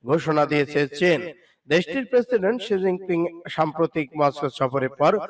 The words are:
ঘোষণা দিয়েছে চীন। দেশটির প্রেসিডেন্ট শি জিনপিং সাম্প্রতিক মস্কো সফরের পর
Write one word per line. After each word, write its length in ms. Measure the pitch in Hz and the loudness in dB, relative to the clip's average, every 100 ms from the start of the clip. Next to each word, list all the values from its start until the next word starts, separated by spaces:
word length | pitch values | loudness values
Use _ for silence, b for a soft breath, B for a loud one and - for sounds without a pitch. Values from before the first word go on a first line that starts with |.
| 117 | -2
ঘোষণা 400 | 160 147 151 143 | 0 2 0 2
দিয়েছে 420 | 147 139 147 139 | 2 0 0 -2
চীন। 440 | 143 180 156 175 - b b 131 | 0 2 2 -2 -14 b b 0
দেশটির 380 | 165 156 269 254 | 0 0 -4 0
প্রেসিডেন্ট 560 | 247 - 226 190 247 | 0 2 0 0 -2
শি 180 | 208 190 | -2 0
জিনপিং 600 | 190 180 190 170 170 - 156 | 0 -2 -2 0 -2 -6 -6
সাম্প্রতিক 600 | - 160 156 160 165 139 156 | -2 -2 0 -2 -2 -4 0
মস্কো 320 | 143 143 143 | 0 0 -4
সফরের 400 | - 131 135 131 | -2 -2 0 -2
পর 300 | 139 151 190 | 2 2 2